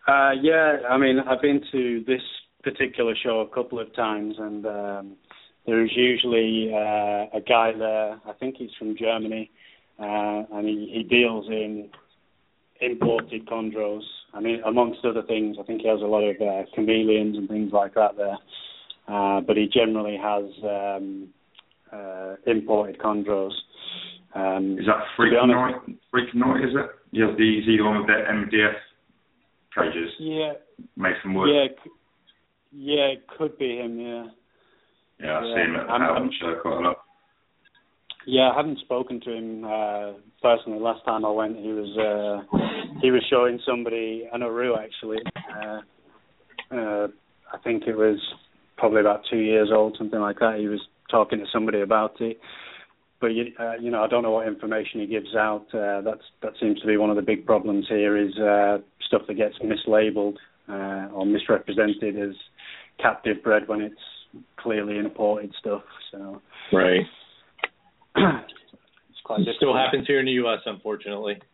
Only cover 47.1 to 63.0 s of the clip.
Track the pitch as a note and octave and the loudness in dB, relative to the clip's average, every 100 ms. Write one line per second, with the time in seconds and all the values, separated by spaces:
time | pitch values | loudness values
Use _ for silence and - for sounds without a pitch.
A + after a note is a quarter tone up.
47.1 | - _ _ _ - B2 A2+ A2 A2 G#2+ | -8 _ _ _ -10 -4 -2 -2 2 2
48.1 | G#2 - - _ _ _ - A2+ G#2+ G#2 | 2 -6 -14 _ _ _ 0 4 6 4
49.1 | G#2 - A#2 A2 A2 G#2 A2 G#2+ G#2+ A2 | 2 0 0 4 4 6 4 4 0 -4
50.1 | A2 G#2 G2+ A#2 G#2+ G#2+ G#2 - _ _ | -2 -2 2 0 2 -4 -4 -8 _ _
51.1 | A#2 G#2+ A2+ G#2 A#2+ A2 G#2 G2 A2 A2 | 2 2 0 -2 -2 0 0 2 2 2
52.1 | - A2+ A2+ - - - - - _ _ | -2 -6 -6 -16 -20 -20 -20 -20 _ _
53.1 | _ A#2 A2+ A#2+ A#2 A#2 A#2 A#2 A#2 A2 | _ -2 0 -4 -6 -8 -6 -4 0 2
54.1 | A#2+ A#2 A2+ A2+ G2+ A2 A2 G#2 A2+ G2+ | 2 2 0 0 -6 -4 -4 -4 -8 -4
55.1 | A2 G#2 A2 G#2+ G#2+ G#2 A2+ G2+ G2+ G#2 | -6 -2 0 0 -2 -6 -4 -2 -2 -4
56.1 | A2 - _ G#2+ - A2 G2+ G#2+ G#2+ G#2+ | -6 -12 _ -12 -4 -2 0 2 2 4
57.1 | G#2 G2 G#2+ - G#2+ G#2+ G2+ G2 A2 G#2 | 2 0 -2 2 2 2 -2 0 0 2
58.1 | G#2 G2+ G2+ G#2+ G#2 G2+ G2+ - _ - | 2 0 0 2 4 4 0 -4 _ -2
59.1 | A2 - G#2 G#2+ - G#2+ G#2 - G#2+ A2 | -2 0 -2 -2 -2 -4 -4 4 4 4
60.1 | G2+ G#2 G#2 - _ - G2 F#2+ G2 G2 | 2 -2 -4 -16 _ -14 -10 -8 -8 -8
61.1 | G2+ G2 G#2 - G#2 - G2 G#2+ G#2 G#2+ | -4 0 0 2 0 2 0 0 0 -4
62.1 | G2+ G2+ G2 - _ - - - - | -4 -6 -8 -20 _ -20 -20 -20 0